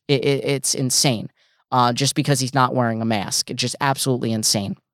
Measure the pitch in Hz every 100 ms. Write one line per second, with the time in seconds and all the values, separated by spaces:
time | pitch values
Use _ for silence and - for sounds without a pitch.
0 | - 139 143 135 135 139 - - 127 -
1 | 143 107 95 _ _ _ - 127 120 120
2 | 135 156 139 131 127 139 123 127 117 110
3 | 113 107 92 - - 117 123 - 139 135
4 | 135 123 117 113 - 107 98 - _